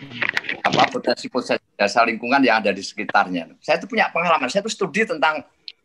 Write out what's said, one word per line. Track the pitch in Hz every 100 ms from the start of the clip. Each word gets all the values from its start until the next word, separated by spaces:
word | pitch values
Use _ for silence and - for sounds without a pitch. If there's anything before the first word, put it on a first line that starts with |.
| 139 123 - - - -
apa | - 120 139
potensi-potensi | 123 - 117 - 123 - 120 _ -
jasa | 101 120 117
lingkungan | 110 120 139
yang | 123 110
ada | 104
di | 95
sekitarnya. | 92 - 98 104 92 87 82 -
Saya | - 175
tuh | 202
punya | 220 -
pengalaman. | 165 175 156 127
Saya | 202
tuh | 214
studi | - 175 185
tentang | 220 156 156 151 - _ - -